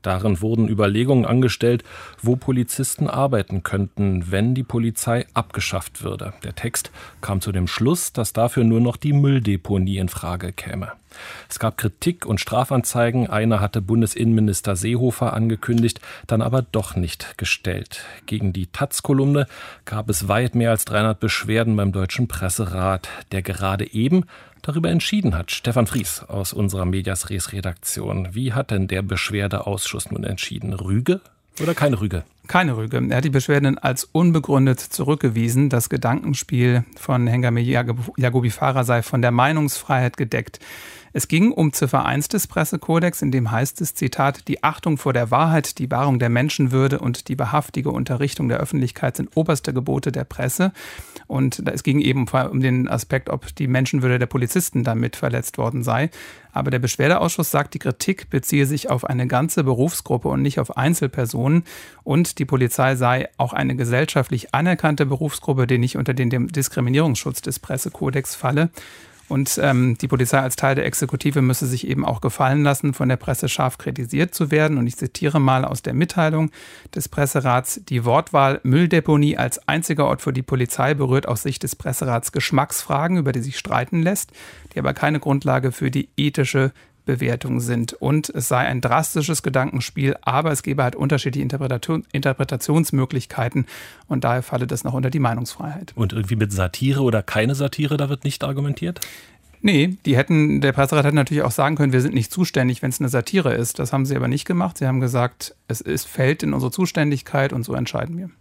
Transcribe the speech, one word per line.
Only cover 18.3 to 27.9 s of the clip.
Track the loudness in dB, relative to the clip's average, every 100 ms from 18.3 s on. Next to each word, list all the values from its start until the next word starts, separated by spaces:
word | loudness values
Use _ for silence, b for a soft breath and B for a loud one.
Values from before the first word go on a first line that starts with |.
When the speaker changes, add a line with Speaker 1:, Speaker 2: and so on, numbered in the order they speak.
| -2 -2
Speaker 1:
die | -2 -6
taz-Kolumne | -4 -4 -4 2 2 4 4 0 B B B -8
gab | -6 -2
es | -2 0
weit | 2 2
mehr | 2 2
als | 2 0
dreihundert | 2 2 2
Beschwerden | 0 -2 0 2 2 2
beim | 2
Deutschen | 0 -2 -2 -2
Presserat, | -2 -2 -2 -4 -2 0 0 -4 B -8
der | -6
gerade | -4 -2 -2 -2 -2
eben | 0 2 2 0 B B B
darüber | -6 -2 0
entschieden | 0 0 0 0 0
hat. | -2
Stefan | -6 -2 0 2
Fries | 0 -4 -6
aus | -8 -6 -4
unserer | -2 -2 0 -2
Medias | -2 -2 -4 -4
Res | -6 -6
Redaktion. | -6 -6 -8 -8